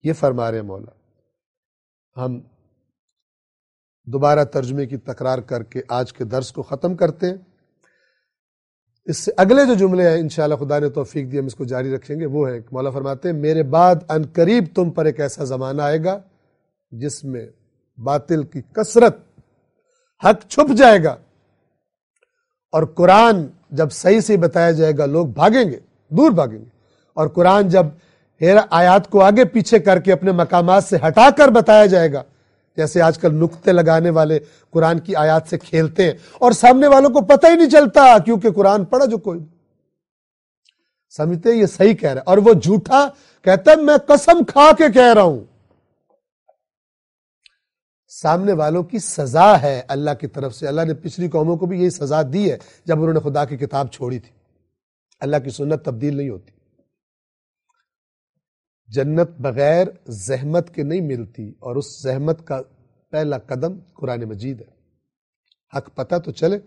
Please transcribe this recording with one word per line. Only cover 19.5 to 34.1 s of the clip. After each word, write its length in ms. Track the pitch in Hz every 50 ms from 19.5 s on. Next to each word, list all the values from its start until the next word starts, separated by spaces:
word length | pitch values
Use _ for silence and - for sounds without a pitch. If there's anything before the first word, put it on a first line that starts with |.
| _ _ _ _ _ _ _ _ _ _ _ _ _ _ -
حق 240 | 185 220 - -
چھپ 260 | _ - - 302 285 247
جائے 260 | 214 269 240 214 190 156
گا 120 | 156 123 - _ _ _ _ _ _ _ _ _ _ _ _ _ _ _ _ _ _ _ _ _ _ _ _ _ _ _ _ _ _ -
اور 100 | 156 160
قرآن 600 | - - - 170 180 190 208 233 233 220 185 156 - - _ _ _
جب 220 | - 135 160 143
صحیح 280 | - - - 180 202 226
سے 180 | 185 - 214
بتایا 340 | 190 165 165 - 170 170 170
جائے 260 | 165 156 160 156 151
گا 80 | 139 151
لوگ 220 | 139 143 165 175
بھاگیں 360 | 147 107 - 156 202 220 262 240
گے، 160 | 175 123 - _ _ _ _ _ _
دور 200 | 147 180 294 320
بھاگیں 260 | 220 170 143 113 107
گے، 120 | 110 110 120 _ _ _ _ _ _ _ _ _
اور 140 | - 156
قرآن 420 | 156 156 175 175 180 190 208 202 185
جب 160 | 165 190 175 147 147 _ _ _ _ _ _ _ _ _
ہیرا 240 | 160 170 196 214 208 -
آیات 400 | 165 165 180 180 185 202 - -
کو 120 | - 202
آگے 240 | 190 196 208 226 254
پیچھے 340 | - - 233 202 - 233 214
کر 200 | 151 196 190 180
کے 120 | 185 190
اپنے 200 | 185 180 185 196
مقامات 520 | 185 175 170 - 185 175 175 175 185 202 190
سے 140 | - 202 160 -
ہٹا 220 | 160 143 220 233 269 254
کر 100 | - 294
بتایا 380 | 269 220 233 - - 214 214 208
جائے 280 | 202 185 180 165 160 139
گا، 100 | 139 127 _ _ _ _ _ _ _ _ _ _
جیسے 240 | - 156 151 - 180
آج 160 | 165 165 160
کل 160 | - - 170 151
نقطے 360 | 156 165 165 165 - _ -
لگانے 380 | 185 175 170 156 160 160 170
والے 300 | 175